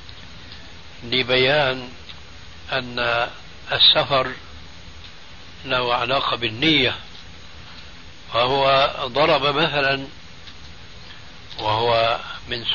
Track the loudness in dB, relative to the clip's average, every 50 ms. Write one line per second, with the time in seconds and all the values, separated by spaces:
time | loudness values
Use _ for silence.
0 | -14 -16 -16 -14 -14 -14 -14 -14 -14 -14 -14 -14 -16 -16 -16 -16 -16 -16 -16 -12
1 | -6 -2 0 0 2 4 4 4 6 6 6 4 4 2 0 -2 -6 -12 -14 -14
2 | -14 -14 -14 -14 -14 -16 -16 -16 -16 -16 -16 -14 -8 -4 -4 -4 -4 -4 -2 0
3 | 0 2 2 2 2 0 -4 -10 -16 -16 -16 -12 -6 -2 2 4 6 6 6 6
4 | 4 4 4 2 2 2 -4 -10 -12 -14 -14 -14 -14 -14 -14 -16 -16 -16 -16 -16
5 | -16 -16 -16 -16 -16 -16 -16 -16 -16 -16 -16 -10 -4 0 2 2 4 4 2 2
6 | 4 4 2 2 2 2 0 0 0 -2 0 2 4 4 6 6 4 4 2 -2
7 | -8 -14 -14 -14 -14 -14 -16 -16 -16 -16 -16 -16 -16 -16 -16 -16 -16 -16 -16 -16
8 | -16 -16 -16 -16 -8 -2 2 2 4 4 4 4 6 6 8 8 6 4 2 -2
9 | -4 0 2 4 6 6 6 6 4 4 4 4 2 2 2 2 2 2 2 0
10 | -2 -8 -12 -14 -14 -14 -14 -14 -14 -14 -14 -14 -14 -14 -14 -14 -16 -16 -14 -14
11 | -14 -14 -16 -16 -16 -16 -16 -16 -14 -12 -8 -2 0 2 2 4 4 6 6 6
12 | 6 4 2 0 -2 -8 -10 -10 -8 -6 -6 -4 -2 -2